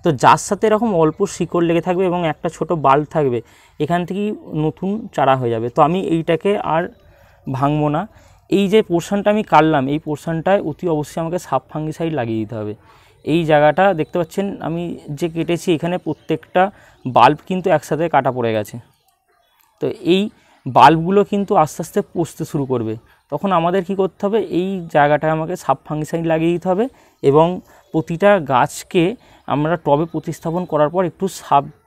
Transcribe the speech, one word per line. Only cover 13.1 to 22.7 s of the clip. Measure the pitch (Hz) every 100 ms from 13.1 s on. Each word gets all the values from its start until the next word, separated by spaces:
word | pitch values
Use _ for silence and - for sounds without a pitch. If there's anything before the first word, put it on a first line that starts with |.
| _
এই | - 160 156
জায়গাটা | 151 151 147 196
দেখতে | 170 151 180
পাচ্ছেন | 170 - 196 -
আমি | 143 165 175 - -
যে | 143 170
কেটেছি, | 165 160 170 -
এখানে | 160 170 180
প্রত্যেকটা | 160 143 - 160 - 180 190 - - _ 131
বাল্ব | 123 123 151 -
কিন্তু | 185 185
একসাথে | 156 - 151 165
কাটা | 143 131
পড়ে | 127 117
গেছে। | 110 104 120 - _ _ _ _ _ _ _ _ _
তো | 143
এই | - 143 185 214 _ _ _ 135
বাল্বগুলো | 123 131 160 165 196
কিন্তু | 196 202 196 196
আস্তে | 156 -
আস্তে | 170 202 196
পচতে | 185 156 - 160
শুরু | 151
করবে, | 135